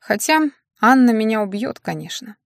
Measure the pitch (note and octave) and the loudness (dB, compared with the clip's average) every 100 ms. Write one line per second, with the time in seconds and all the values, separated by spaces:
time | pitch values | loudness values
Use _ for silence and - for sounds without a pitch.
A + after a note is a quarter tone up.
0 | - G#3 - D#4 D#4 - _ _ A3 C4 | -6 -6 0 0 0 -6 _ _ 4 6
1 | B3 A3+ A3 A3 G#3 G3+ B3+ A#3+ - D#3+ | 6 2 0 -2 -4 -6 -8 -10 -10 -10
2 | D#3 - - G#3 | -12 -16 -16 -20